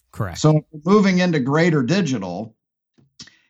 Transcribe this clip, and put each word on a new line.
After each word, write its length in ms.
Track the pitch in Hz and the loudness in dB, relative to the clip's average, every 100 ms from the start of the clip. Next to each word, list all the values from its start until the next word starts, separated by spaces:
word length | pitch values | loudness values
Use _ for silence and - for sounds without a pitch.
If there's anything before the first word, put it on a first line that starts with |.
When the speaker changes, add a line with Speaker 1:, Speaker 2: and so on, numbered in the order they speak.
| _ | _
Speaker 1:
Correct. 260 | - 101 - | -10 -8 0
Speaker 2:
So 260 | 151 151 - | 2 2 -2
we're 220 | 156 165 | -8 2
moving 260 | 208 196 180 | 2 4 2
into 220 | 185 160 | 0 0
greater 420 | 127 151 175 156 | 0 0 2 2
digital, 760 | 120 185 160 120 95 87 110 - _ _ _ _ _ - - _ _ | 0 0 0 -4 -6 -8 -12 -16 _ _ _ _ _ -20 -20 _ _